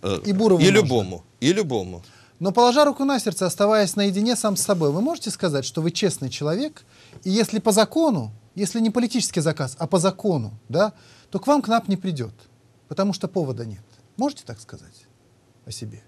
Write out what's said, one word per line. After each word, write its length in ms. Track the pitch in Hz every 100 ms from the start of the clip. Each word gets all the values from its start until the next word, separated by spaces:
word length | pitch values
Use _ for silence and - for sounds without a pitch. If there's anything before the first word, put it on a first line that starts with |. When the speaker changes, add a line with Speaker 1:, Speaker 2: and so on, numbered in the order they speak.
Speaker 1:
Э, 180 | 95 95 208
Speaker 2:
И 60 |
Бурову 280 | 190 220 180
Speaker 1:
и 40 |
Speaker 2:
можно. 120 | 185 208
Speaker 1:
любому, 480 | 165 127 95 90 - _
и 120 | 127
любому. 500 | 190 180 120 92 87 92 - - _
Speaker 2:
Но, 120 | 180
положа 320 | 214 240 240
руку 200 | 294 -
на 140 | 277 269
сердце, 260 | 208 170 185
оставаясь 500 | - 202 214 202 -
наедине 380 | 202 190 220 240
сам 200 | 220 190
с 60 |
собой, 280 | - 190 151
вы 100 | 147
можете 300 | 247 339 -
сказать, 340 | - 180 143
что 160 | 135 -
вы 100 | 165
честный 380 | 170 196 - 135
человек, 560 | - 147 175 294 - - - - -
и 60 | 185
если 300 | 196 214 220
по 120 | 226
закону, 600 | 208 214 311 330 190 110 107 _ -
если 240 | 202 233
не 100 | 226
политический 500 | 220 240 254 - -
заказ, 360 | 160 151 131 -
а 80 | 165
по 120 | 190
закону, 520 | 180 190 214 160 107 107 _
да, 240 | 139 208 - - - _
то 80 | 190
к 80 | 247
вам 160 | 294
КНАП 260 | 240 226 233
не 80 | 185
придет, 360 | 190 151 110 - - _ _ _ _
потому 240 | 147 196
что 160 | 185 180
повода 360 | 196 147 123
нет. 180 | 113 104 - _ _ -
Можете 260 | 269 277
так 160 | - 117
сказать 460 | - - - - _ _ _ _ _ _
о 60 | -
себе? 320 | 113 113 107